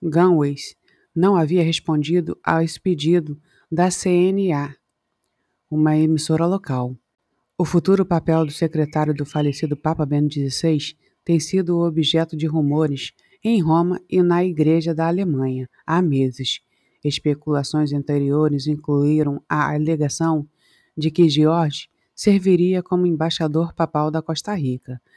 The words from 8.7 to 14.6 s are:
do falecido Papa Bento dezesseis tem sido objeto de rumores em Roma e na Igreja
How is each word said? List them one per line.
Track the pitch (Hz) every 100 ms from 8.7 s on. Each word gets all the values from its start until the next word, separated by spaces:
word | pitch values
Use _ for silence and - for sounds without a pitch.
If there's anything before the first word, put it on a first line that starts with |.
| 156 151 151 151 147
do | 143
falecido | 151 147 135 151 147
Papa | 156 160 143
Bento | 147 147
dezesseis | 143 139 - 165 151 - - _ _ -
tem | 165
sido | - 190 175 170
objeto | 170 156 151 165 165 156
de | 156
rumores | 160 143 147 156 139 - - _ _
em | 220 226
Roma | 160 165 180 180 -
e | 185
na | 175 175 185
Igreja | 156